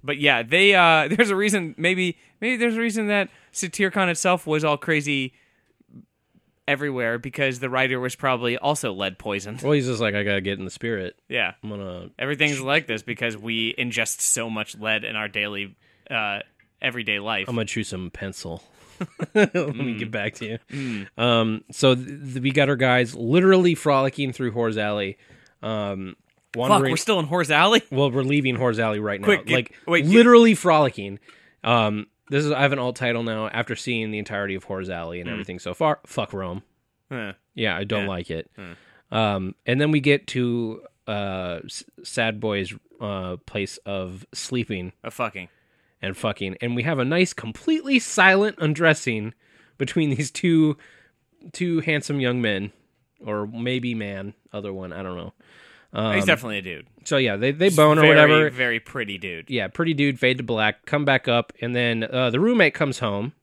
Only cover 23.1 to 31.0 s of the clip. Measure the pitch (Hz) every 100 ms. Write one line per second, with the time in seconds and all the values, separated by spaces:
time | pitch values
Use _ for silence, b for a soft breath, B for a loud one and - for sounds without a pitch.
23.1 | 127 117 165 190 185 175 160 156 139 135
24.1 | 143 135 123 127 113 117 107 104 104 98
25.1 | - b b b b 110 107 101 98 95
26.1 | - _ _ _ 113 123 202 135 147 -
27.1 | 196 151 180 147 151 180 170 - 135 143
28.1 | 127 131 147 131 120 127 110 113 107 104
29.1 | 101 202 196 - 135 117 - - 170 147
30.1 | 220 233 233 233 202 175 156 139 -